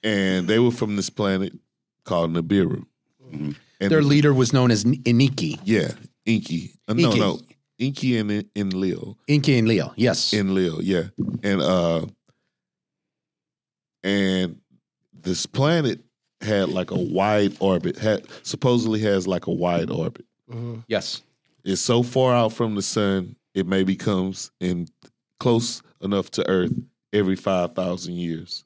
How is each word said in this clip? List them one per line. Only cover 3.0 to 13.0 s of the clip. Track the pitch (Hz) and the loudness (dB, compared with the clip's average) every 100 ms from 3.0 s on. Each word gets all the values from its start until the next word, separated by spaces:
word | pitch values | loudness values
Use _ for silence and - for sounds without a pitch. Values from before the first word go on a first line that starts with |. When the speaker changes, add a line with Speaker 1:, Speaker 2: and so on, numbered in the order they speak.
| _ _ 131 | _ _ -16
Speaker 2:
Mm-hmm. | 147 - 143 _ _ | -8 -8 -8 _ _
Speaker 1:
And | 98 | 2
Speaker 3:
Their | 160 | 4
Speaker 1:
the | 143 | 6
Speaker 3:
leader | 143 147 | 4 4
was | 131 123 | 4 4
known | 135 123 | 4 4
as | 107 | 4
N-, | 113 - | 2 0
Iniki. | 120 120 135 - 80 76 | 2 4 4 2 -4 -4
Speaker 1:
Yeah, | 95 107 78 - - _ - | 0 2 0 -6 -18 _ -2
Inky. | 110 - 82 85 _ - | -2 -2 -6 -6 _ -4
Uh, | |
no, | 113 165 | 2 2
Speaker 3:
Inky. | 110 | 4
Speaker 1:
no. | 101 - - _ _ - | 0 -2 -10 _ _ -6
Inky | 127 139 131 117 | -6 -2 0 0
and, | 104 104 104 | 0 -4 -4
and | 104 98 | -4 -4
Lil. | 92 95 87 95 - - | -2 -2 -4 -10 -14 0
Speaker 3:
Inky | 147 143 123 | 2 4 4
and | 110 | 4
Lil, | 107 - - | 2 0 0
yes. | 117 87 - | 0 2 0
Speaker 1:
And | 107 98 | 0 0
Lil, | 95 90 80 | 2 0 -2
yeah. | 90 90 95 - 95 123 | 0 0 -2 -6 -6 -4
And, | 101 98 | -2 0
uh, | 71 92 85 82 85 - _ _ _ _ _ _ _ _ | 2 2 2 -2 -4 -14 _ _ _ _ _ _ _ _